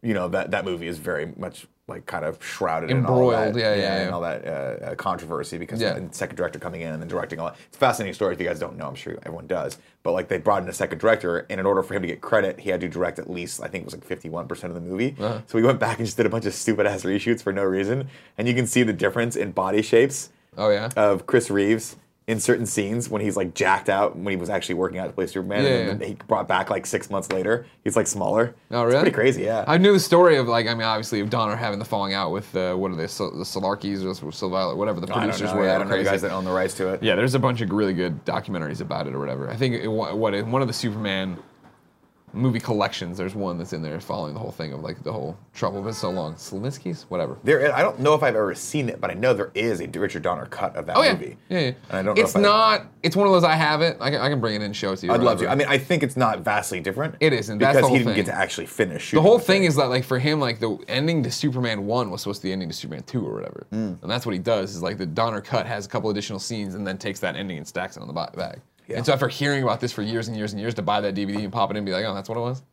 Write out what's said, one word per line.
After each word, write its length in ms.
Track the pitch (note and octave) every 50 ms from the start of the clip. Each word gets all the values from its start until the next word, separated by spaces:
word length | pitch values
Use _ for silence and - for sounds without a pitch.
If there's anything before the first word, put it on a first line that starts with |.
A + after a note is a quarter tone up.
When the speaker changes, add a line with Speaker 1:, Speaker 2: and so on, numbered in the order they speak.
| -
Speaker 1:
you 100 | A#2+ A2
know, 140 | G2 F2+ F2+
that, 240 | F2 G2 F2+ -
that 140 | F#2 G2+ F2
movie 220 | F#2+ F2+ E2+ E2+ E2
is 100 | F2 D#2
very 340 | D2+ F2+ F2 D2 D2+ E2+ - -
much, 280 | - F2+ - - - - _ _ _ -
like, 180 | - F2+ -
kind 180 | - - F2 D2+
of 160 | D#2 D#2 - -
shrouded 480 | - - - G2 F2 D#2+ D#2+ E2 D#2
in 140 | B2+ C3+ B2
all 140 | - B2+ B2+
Speaker 2:
Embroiled, 340 | B2+ B2+ A#2 A2 A2 A2+ G#2+
Speaker 1:
that, 40 | A#2+
Speaker 2:
yeah, 160 | A2+ A2 G#2
yeah, 200 | G2+ G2+ - G2 F#2+
Speaker 1:
and 100 | F#2 F#2
Speaker 2:
yeah. 40 | F2
Speaker 1:
all 80 | F2
that, 240 | E2+ E2+ D2+ - -
uh, 400 | - D#2+ C#2+ C#2 B1+ A#1 - -
uh, 100 | - -
controversy 640 | - - G2 F#2 E2 D#2 D#2 E2 D2+ - - - E2
because 240 | E2+ - G#2 A2+
Speaker 2:
Yeah. 120 | A2+ G#2 F2 -
Speaker 1:
the 140 | F#2 E2+ -
second 220 | - G2 F2 - -
director 220 | F2+ F2 - E2+
coming 220 | - E2+ E2+ F2
in 100 | E2 E2 D#2
and 80 | D#2
then 60 | E2 E2
directing 300 | F2+ F2 E2+ E2 E2 D#2+
all 80 | E2 E2
that. 100 | - - - _
It's 80 | - -
a 20 |
fascinating 340 | C#3 B2+ A#2+ - G#2+ G2 F2+
story 200 | - G#2+ F#2+ F2
if 60 | E2
you 60 | F#2 E2+
guys 120 | F2 D#2
don't 180 | D#2 E2 D#2 -
know. 100 | E2 C#2+
I'm 80 | C2+
sure 220 | - - E2+ E2 D#2+ -
everyone 240 | - D#2+ E2+ - -
does. 300 | F#2 F2 D2 C#2 - - _ _ _ _
But, 100 | _ - F2
like, 140 | F#2 F2+ F2
they 80 | G2 F2+
brought 260 | D2+ - G2+ G2 F2+
in 40 | F2+
a 40 | E2+
second 260 | - F#2+ F2+ - D#2+
director, 460 | F#2 A2 A2+ G#2+ - F2+ E2+ E2+ - -
and 100 | F#2+ F#2+
in 60 | F#2+
order 180 | G2 G2+ F#2+ F#2+
for 100 | - F#2+
him 80 | G2
to 60 | F#2 E2+
get 120 | - -
credit, 380 | - - - A2 G2 F#2+ F2 -
he 100 | - G2
had 100 | F#2 F2+
to 80 | F2 F2+
direct 280 | D#2 E2+ F2+ F2 E2+ -
at 100 | - -
least, 320 | F2+ F2 F2 F2 - - -
I 40 | -
think 160 | - F#2+ E2
it 20 |
was, 80 | - -
like, 100 | - -
fifty-one 420 | - F#2 - - E2 D#2 E2+ F2 -
percent 280 | E2+ E2+ - F2+ F2
of 60 | F2
the 80 | E2+ F2
movie. 260 | F#2 F#2+ A#2 C3 C#3 C3+
Speaker 2:
Uh-huh. 200 | G2+ G#2+ A#2 A2 A2 _
Speaker 1:
So 100 | - A#2
he 60 | A#2
went 160 | B2 C3 -
back 180 | A2+ G#2 A2+ -
and 60 | A#2
just 100 | G#2+ - -
did 80 | A#2+
a 40 | B2+
bunch 160 | A2+ A2+ G#2+
of 80 | G#2 F#2
stupid-ass 500 | - - - A2 G2+ G#2 G#2 G2+ F#2+ -
reshoots 380 | F#2+ F#2+ G2+ - A#2+ A#2 A#2
for 100 | - G2+ F#2+
no 100 | G2 G2+
reason. 460 | F#2+ F#2 F#2+ G2 G2 A#2 C3+ C3+ C3+ - - - - _ -
And 100 | G#2+ A#2+
you 60 | B2
can 140 | B2 B2 G#2+
see 160 | - C3 B2
the 100 | A2 G#2
difference 420 | E2+ - G2+ - B2 A#2 A#2+ A#2 -
in 140 | - G2+
body 300 | F2 - F#2 F#2 G2 G#2
shapes 480 | A2 - - A2+ B2 C#3+ C#3 - - - _ _ _ _ _ -
Speaker 2:
Oh, 120 | G2+ G#2+
yeah? 200 | G#2 G2+ G#2+ A2+ - -
Speaker 1:
of 300 | G#2+ G#2 G2+ F#2 - -
Chris 220 | - B2+ A#2 -
Reeves 460 | - G2+ G2 G2+ A2+ A2 - - - - _ _ _ _ _
in 140 | - A2+ A2
certain 260 | - - - - A#2
scenes 440 | G2+ - - G2+ G2 A2 A#2+ A#2 A#2+
when 120 | A2 G#2+
he's, 140 | G#2+ G#2 F#2+
like, 180 | G2+ F#2+ F2 E2
jacked 360 | - G2+ F#2 F#2+ G2+ - -
out, 260 | G2 G2 G#2 - -
when 160 | - F2+ G2+
he 60 | G2 F#2
was 120 | F2 E2+
actually 260 | G#2 F#2 - - F#2
working 220 | E2+ F#2 F2+ E2+ F2+
out 100 | F#2 E2
to 40 |
play 160 | - - F#2+ E2+
Superman, 340 | - F#2+ F#2 F#2 G2+ G#2 C3+
Speaker 2:
Yeah, 40 | C#3
Speaker 1:
and 180 | C3 A#2+ F#2+ F2+
then 100 | G2 G#2+
Speaker 2:
yeah. 80 | - -
Speaker 1:
he 60 | G#2 - -
brought 220 | - A2 G2+ G2+ -
back, 220 | G2 F#2 G2 -
like, 160 | G#2 G2 F#2+
six 240 | - - G2 - -
months 200 | G2+ G2 F#2+ - F#2+
later. 320 | F#2+ F#2 G2 A2+ A#2+ A#2+ - _ _ _
He's, 140 | A2+ A2 A#2
like, 100 | G#2 -
smaller. 480 | - G#2 F#2+ - - A2 A#2 A#2+ - - _ _
Speaker 2:
Oh, 120 | - A#2+ A#2
Speaker 1:
It's 100 | A2+ B2
Speaker 2:
really? 80 | C#3
Speaker 1:
pretty 120 | E3 F#3+ -
crazy, 300 | - G#2+ C3 B2+ E3 F3+
yeah. 220 | G#2+ A2+ A2 G2 -
Speaker 2:
I 100 | D3+ E3+
knew 140 | F#3 G3+
the 80 | G3+ F#3+
story 380 | - - - E3+ F3+ F3 D#3+ C#3
of, 100 | B2+ A#2
like, 180 | A#2 A#2 A#2 A2
I 60 | A#2
mean, 100 | A#2 A2
obviously 360 | A2+ A2 G#2+ A2 - - G#2
of 100 | G2+ G#2+
Donner 280 | A2 A#2+ A2+ G#2+ G#2 A2
having 220 | A#2+ A2+ G#2 G2
the 60 | A2
falling 280 | - - G#2 G2 G2 G2
out 180 | G2 G2 E2
with, 240 | E2 G2 G#2 - -
uh, 200 | F#2 F#2 F2+ F2+
what 160 | F#2 F#2+ F#2+
are 40 | F#2
they, 120 | E2 D#2+ -
Sil-, 240 | - - G#2 F2 -
the 80 | C#2 F#2
Solarkis 640 | - - - F#2+ F#2 G2+ G#2 - G2+ G2+ F#2+ F#2+
or 80 | F#2 F#2+
Sil-, 160 | F2+ - D2
Silviolet, 460 | D#2+ - - F#2+ F2+ F#2+ F#2+ F2 - D#2+
whatever, 240 | G2+ G#2+ G#2 E2+
the 60 | F2 F#2
Speaker 1:
I 20 |
don't 80 | F#2+ G#2+
Speaker 2:
producers 340 | A2 G#2 G2 F#2 G2+ F#2+
Speaker 1:
know. 60 | F#2 G2
Speaker 2:
were 80 | G2
Speaker 1:
Yeah, 60 | F#2
I 20 | F#2
Speaker 2:
all 60 | F#2+
Speaker 1:
don't 100 | G2 G2
know 80 | G2 F#2+
the 60 | G2
Speaker 2:
crazy. 80 | G2
Speaker 1:
guys 100 | G2 F#2+
that 100 | F2 G2
own 140 | E2+ F#2+ F#2
the 60 | F#2 F#2
rights 220 | F#2 F#2 F#2 -
to 180 | - F#2+ F#2 F#2+
it. 100 | F#2 -
Speaker 2:
Yeah, 120 | A2 F#2
there's 200 | F2+ A2+ C3 B2
a 40 | C3+
bunch 200 | A#2+ C3 B2 A#2
of 100 | A#2 G2
really 220 | F#2 G#2 G#2+ G2 F#2+
good 300 | E2 F2+ F2+ D#2+ C#2 -
documentaries 560 | - - - - - G#2 F2 D#2+ D2 D#2 -
about 260 | - - - - -
it 80 | C#2+ C2
or 60 | C2+
whatever. 300 | C#2+ C#2 C2 C2+ C#2 A#1
I 80 | A1+ A2
think 180 | C3 C3 A#2+
it, 120 | - - A2
what, 280 | A2 G#2+ A2 D#2 F2 G#2+
what, 160 | A2 A2 G2+
in 160 | G2 G#2+ A2+
one 120 | A#2 C3
of 80 | C#3 A#2+
the 40 | A2
Superman 640 | - - A#2+ G#2 G#2+ A2 G#2 F#2+ F#2+ F#2+ F#2+ F2+ E2+ - - _ _ _ - _ _ _ _ _ _ _ _ _ _ _ - -
movie 240 | F#2+ B2 C3 A#2 A2+
collections, 560 | - - A#2 G#2 G2 D#2 - - F#2+ F2 F2
there's 200 | F#2 F#2 F#2+ F#2
one 240 | A2 G2+ F#2+ F2 E2+
that's 140 | E2 E2 -
in 100 | D#2+ D#2+
there 160 | D#2 D2+ E2
following 340 | - - - G#2 E2+ D2+ D2
the 60 | -
whole 120 | - D2+
thing 220 | - - E2 D2+ C#2
of, 60 | C#2
like, 220 | D#2 F#2 F2+ - -
the 100 | - -
whole 240 | G#2+ C2+ C#2+ E2 - - _ _
trouble. 340 | - - F#2+ F#2+ G2+ G2 A2
It's 120 | A2+ -
so 100 | - F#2+
long. 240 | F2+ F#2 E2 D#2 D#2+
Sliminsky's? 680 | D#2+ - - - G2 G#2 C3 C#3 C3+ - F#2 E2+ D#2+ -
Whatever. 340 | - F2+ F2+ E2 C#2 B1 - -
Speaker 1:
There, 280 | A#2+ D3+ C#3 C3 D3 C3
I 80 | C3 D#3+
don't 160 | - - -
know 160 | C3 D3 D3+
if 80 | D3 D3+
I've 120 | C3+ A2+
ever 200 | A2 G#2+ G2 F2+
seen 340 | - - - - D3+ C#3 A#2
it, 100 | - -
but 120 | - F#2+
I 20 | F2+
know 220 | F#2 G#2+ B2+ B2
there 160 | G2 G2+ - -
is 260 | G2 G#2+ A#2 G#2+ F2
a 60 | E2+ E2
Richard 360 | - E2 F#2+ G2 - F2+ D#2
Donner 240 | F2+ F2 D#2 C2+ -
cut 280 | - - - F#2 -
of 120 | - D2+ -
that 100 | - A3
Speaker 2:
Oh, 60 | D#4
yeah. 100 | D4 A3
Speaker 1:
movie. 240 | E3 D3+ - - - _ _
Speaker 2:
Yeah, 100 | F#3 F3+
yeah. 60 | D#3 B2+
Speaker 1:
And 80 | B2+ - - -
I 100 | - F#2+
don't 140 | F#2+ G2+ G#2
know 60 | - A#3
Speaker 2:
It's 80 | -
Speaker 1:
if 60 | - G3+
I 40 |
Speaker 2:
not, 460 | G3+ G3+ G#3 A3 A3 A3 G#3+ G#3 - - - - -
it's 120 | E3 D#3+
one 120 | F#3 G3+ G3+
of 60 | F#3+
those 100 | F3+ E3+
I 100 | E3+ D#3
have 300 | D#3+ E3 D3+ D3+ D3+ D#3+
it. 140 | E3+ - -
I 80 | - C3
can, 100 | D3 C3
I 100 | G#2+ C3+
can 100 | D3 C3+
bring 140 | A2 A2+ G#2+
it 20 | G#2
in 40 | G#2
and 120 | G2+ G#2
show 180 | G#2 - G2 F#2+
it 40 | F#2+
to 80 | -
you 60 | F2
or 20 | -
Speaker 1:
I'd 80 | B2
love 200 | A#2+ A#2+ A2+ F2+
Speaker 2:
whatever. 20 | A2+
Speaker 1:
to. 60 | -
I 40 | B2
mean, 120 | C#3 C#3+ C3
I 100 | C#3 C#3
think 240 | C3+ - F3+ D#3+
it's 160 | C#3+ C3+ C3+ C3
not 220 | B2+ A2+ G#2+ F#2
vastly 400 | E2+ A2 G#2 G#2 G#2 - - F2+
different. 340 | D#2+ G2 F#2 A2 D3 D#3+ - -
Speaker 2:
It 140 | - D#3 C#3
isn't. 260 | A#2 G2+ F#2+ A2 G#2
That's 160 | - C3+ C#3+
the 60 | C3+
Speaker 1:
Because 80 | - -
Speaker 2:
whole 80 | B2+ C3
Speaker 1:
he 60 | A#2+
didn't 120 | A#2 G#2+
Speaker 2:
thing. 100 | G#2+ G2
Speaker 1:
get 60 | E2+
to 40 | -
actually 300 | E2+ F#2+ - - - D#2+
finish 380 | - - - G#2+ F2+ D#2 - -
Speaker 2:
The 40 | -
Speaker 1:
shooting 120 | - E3 D#3
Speaker 2:
whole 140 | G3 A#3 A#3+
Speaker 1:
the 60 | A#3
Speaker 2:
thing 180 | - F#3+ G3
Speaker 1:
thing. 20 | F#3+ E3+
Speaker 2:
is 80 | D3
that, 140 | C3+ C#3+ B2+
like, 140 | B2 C3 B2+
for 140 | - C3 B2
him, 220 | B2 D3+ D3+ D#3
like, 200 | C#3+ B2 A#2 A2
the 160 | A2+ A2+ G#2 - - -
ending 340 | - B2+ C#3+ D#3+ E3+ D#3+
to 80 | B2+ A#2+
Superman 560 | B2 - - D3+ C3 B2+ B2 A#2+ A2+ G#2 G2
one 240 | G2+ A2 B2 B2 G#2+
was 120 | F2+ G2+ -
supposed 180 | G2+ G2 -
to 40 | -
be 40 | F#2
the 40 | F#2
ending 160 | F#2+ F#2 E2
to 60 | D#2+
Superman 280 | - - - D#2+ C#2+ -
two 200 | - - B2 G#2+ -
or 80 | G#1+
whatever. 320 | G#1 G1+ G1+ G1+ G1+ - _
Speaker 1:
Mm. 300 | - A2 A2 G#2 F2+ -
Speaker 2:
And 80 | - E2
that's 160 | G#2+ B2 C3
what 80 | A#2+ G2+
he 60 | F2+
does, 360 | F2 A#2 A#2 G#2+ F#2+ F#2+ -
is, 60 | E2+
like, 160 | E2+ F2+ G2+ -
the 80 | F#2+
Donner 340 | E2+ D#2 G2 A2+ A#2 A2 G#2
cut 280 | G2+ - - A#2 G2+ -
has 180 | A#2 G#2 G2+
a 40 | G2
couple 200 | - A#2 F#2+ A2
additional 300 | G#2 G2+ G2+ - A2 F#2+
scenes 340 | - - A#2+ G#2+ G#2 G2 F#2
and 140 | G#2 G#2 G2
then 100 | F#2+ F#2+
takes 220 | - G#2+ G2 -
that 160 | - F2+ D#2+
ending 240 | C#2+ G2 G2 F2+ D2+
and 80 | D2+ -
stacks 280 | - F2 F2+ G2 -
it 60 | -
on 60 | G#1 A1+
the 60 | C#2+
ba-, 180 | E2 D#2+ - -
bag. 240 | - F2+ - - - - _ _ _ _
Speaker 1:
Yeah. 120 | - A2 A#2
Speaker 2:
And 80 | B2
so 80 | C3+ C#3+
after 160 | C3 C#3 A#2+
hearing 340 | A2 - C#3 C#3+ C#3+ C#3 C3
about 160 | A#2+ G#2 A2+
this 140 | - A#2+ -
for 80 | -
years 260 | G#2+ G#2+ A2+ A#2 A2+ G#2+
and 80 | A#2
years 160 | G#2+ G#2+ G2+
and 80 | G2+ G#2
years, 140 | G#2 A#2 A#2
to 80 | A2
buy 180 | F#2+ D#2+ G2+ G#2
that 160 | G#2 G2+ F#2+
D 80 | G2 G2+
V 140 | G2 G2+ G#2
D 60 | G#2+
and 80 | G2 G2
pop 160 | A#2 G2+ G2
it 20 |
in 60 | G2+ G#2+
and 80 | G#2
be 80 | G2 F#2
like, 100 | F2+ G#2+
"Oh, 100 | A2 G2
that's 140 | G2 F#2+ -
what 100 | A2+ A#2
it 40 |
was." 220 | A#2 A#2+ B2+ C3 C3+ _